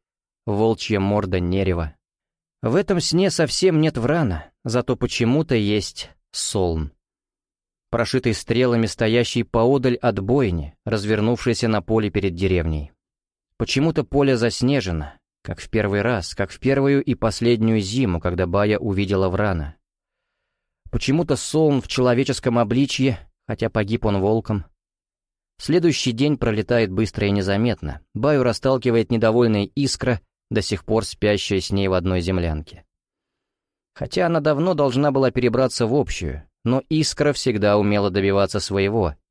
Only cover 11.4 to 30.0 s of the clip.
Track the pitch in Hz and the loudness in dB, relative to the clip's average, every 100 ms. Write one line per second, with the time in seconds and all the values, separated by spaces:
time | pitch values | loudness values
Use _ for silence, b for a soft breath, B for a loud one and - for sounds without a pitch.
11.4 | 123 113 113 107 - 110 104 101 98 87 | -2 0 0 0 0 0 0 0 -2 0
12.4 | 95 87 80 78 71 _ _ _ _ _ | 0 0 0 -4 -6 _ _ _ _ _
13.4 | _ - 113 135 160 156 127 139 139 120 | _ -8 -4 0 0 0 0 2 2 2
14.4 | 117 - 123 139 95 80 71 - _ _ | 0 0 0 0 -2 -4 -6 -14 _ _
15.4 | - - - 110 101 101 110 110 - - | -12 -12 -4 -2 0 0 0 -2 -4 -6
16.4 | 98 - 127 135 139 139 139 123 110 - | -6 -4 0 2 2 2 0 -2 -2 0
17.4 | 117 117 113 110 95 120 117 85 90 87 | 0 2 2 0 0 -2 0 0 -2 -2
18.4 | 85 98 104 104 110 95 98 95 95 95 | 0 0 2 0 -2 -2 0 0 0 0
19.4 | 104 85 73 - _ _ _ _ _ _ | -2 -2 -6 -12 _ _ _ _ _ _
20.4 | _ _ _ _ - 113 - 156 160 131 | _ _ _ _ -8 -4 0 0 0 -2
21.4 | - 156 156 135 - - 123 120 139 127 | -2 2 2 2 -2 0 2 2 0 -2
22.4 | 127 120 110 123 139 - 131 101 - _ | 0 0 0 0 0 0 -2 -2 -10 _
23.4 | - 104 113 110 101 113 107 101 98 113 | -10 -6 -4 -2 -2 -2 0 0 0 0
24.4 | - 104 - _ _ _ _ _ _ _ | -2 -4 -6 _ _ _ _ _ _ _
25.4 | _ - - 165 165 - 127 113 147 139 | _ -10 0 2 2 2 -2 0 0 0
26.4 | 113 107 101 120 104 95 110 - 101 101 | 0 0 0 0 0 0 -4 -2 0 0
27.4 | 95 98 120 101 76 69 _ 104 139 143 | 0 0 0 -2 -6 -10 _ -4 0 2
28.4 | 123 - 131 131 123 117 104 113 110 117 | 2 0 0 0 2 2 2 2 2 4
29.4 | 117 107 98 143 139 - | 4 2 0 -2 -2 -2